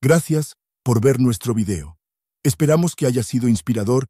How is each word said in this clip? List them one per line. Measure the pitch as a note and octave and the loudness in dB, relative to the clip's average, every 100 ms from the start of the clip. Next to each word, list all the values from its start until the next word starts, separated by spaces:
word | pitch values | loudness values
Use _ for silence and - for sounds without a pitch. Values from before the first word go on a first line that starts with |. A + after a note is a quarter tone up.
Gracias | C3 E3 - D#3 D3+ - _ _ | 4 2 2 -4 -4 -12 _ _
por | - A#2 | -2 2
ver | A#2+ B2+ | 2 4
nuestro | B2+ A2+ A#2 | 2 0 -4
video. | A2+ G2+ F#2 D2 D#2 _ _ _ _ | -2 -2 -4 -8 -20 _ _ _ _
Esperamos | - - D3+ D#3 E3+ | -4 0 2 2 0
que | - C#3 | -2 -2
haya | B2 | -2
sido | A#2 B2 A#2+ | -2 -2 0
inspirador | A2+ - A2+ G2+ B2+ C3 | 0 0 -4 0 -2 -2